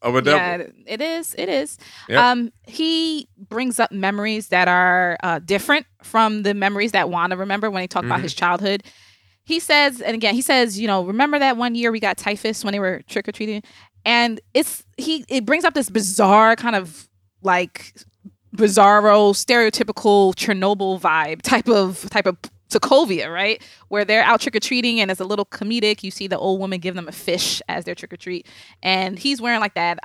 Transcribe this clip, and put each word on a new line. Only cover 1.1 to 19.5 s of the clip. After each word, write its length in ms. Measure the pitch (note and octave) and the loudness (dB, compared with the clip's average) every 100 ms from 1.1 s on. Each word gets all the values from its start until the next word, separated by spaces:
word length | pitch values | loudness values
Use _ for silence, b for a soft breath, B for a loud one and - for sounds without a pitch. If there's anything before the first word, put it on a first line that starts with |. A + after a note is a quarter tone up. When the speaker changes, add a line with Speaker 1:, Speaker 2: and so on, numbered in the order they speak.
| E4 D#4+ - | -6 -8 -8
Speaker 2:
It 100 | F#4 | -4
is. 280 | C#4+ - - B B B | -4 -4 -10 B B B
Speaker 1:
Yep. 80 | A2 | 2
Speaker 2:
Um, 320 | B3 B3 A#3 _ | 2 2 -4 _
he 680 | - - D#4+ D#4+ D#4+ D4+ - _ | -14 -6 -4 -2 -4 -6 -10 _
brings 420 | G3 A3+ B3+ A#3 | -12 -6 -4 -2
up 120 | A3+ | -2
memories 560 | G3 F#3+ G#3 G#3+ G#3+ G#3 | -2 -4 -4 -4 -6 -2
that 200 | F3+ F3+ | 0 2
are, 500 | F3+ F3+ F3+ F3+ E3+ | 4 4 2 0 -2
uh, 160 | F3+ D#3+ | -4 -4
different 480 | E3+ G3 - D4 - _ | -2 -2 0 -2 -2 _
from 400 | - A3 A3 G#3+ | -4 0 0 0
the 140 | G3+ G3+ | -4 -2
memories 380 | G3 G3+ A3 | -2 -2 -2
that 160 | G3+ E3+ | 0 0
Wanda 260 | F3 F3 F#3 | 0 0 -2
remember 320 | G3 G3 G#3+ | -4 -4 -4
when 120 | F#3+ | -4
he 40 | F3+ | -6
talked 180 | - B2 | -4 -2
about 80 | F3 | -2
Speaker 1:
Mm-hmm. 80 | |
Speaker 2:
his 100 | F3 | -4
childhood. 500 | - F3 F3 G3+ G3 - b b b b b | -2 0 0 -2 -4 -6 b b b b b
He 160 | - E4 | -6 -4
says, 420 | - D4 C#4+ B3 | 2 4 4 0
and 140 | - A3+ | -6 -2
again, 180 | A3 | 0
he 80 | A#3+ | 0
says, 380 | C4+ C4+ A#3+ G3 | 2 2 2 0
you 80 | A3 | 0
know, 160 | G3 F3+ | 0 0
"Remember 320 | G#3+ D4 D4 | 0 0 2
that 200 | C4+ A#3 | 0 0
one 180 | A#3+ A#3 | -2 -2
year 160 | A#3 | -2
we 80 | A3 | 0
got 180 | G3+ F#3 | -2 -4
typhus 460 | G#3 G#3 A3 A3 | -4 -4 -4 -4
when 80 | G#3+ | -4
they 80 | G3+ | -2
were 240 | F#3+ F3+ - | -2 -4 -6
trick-or-treating?" 540 | G#3+ G3 - G#3+ G#3 - b b _ | -8 -6 -8 -6 -8 -10 b b _
And 380 | G#3+ A#3+ A#3 A3 - C4+ | 0 2 2 -4 -2 0
it's, 280 | - - - - | 0 -4 -16 -10
he, 260 | C4+ D#4+ - | -6 -6 -4
it 160 | C4 G#3+ | -4 0
brings 180 | D4+ | 0
up 120 | E4 C#4+ | 2 0
this 140 | B3+ | -2
bizarre 640 | A3 G3+ G3 G3 G#3 A3 A#3 | -2 -2 2 6 6 6 4
kind 200 | A#3 G#3 | 0 -2
of, 320 | F3 D#3 - _ _ _ | -4 -14 -20 _ _ _
like, 500 | F#3+ F3+ F3+ - - - - _ - _ _ F#3+ | 0 0 0 -10 -20 -20 -20 _ -20 _ _ 0
bizarro, 800 | A3 G3 G3+ G#3 G#3+ G#3 G#3 | 2 6 6 8 6 6 6
stereotypical 1000 | G3+ - | 2 2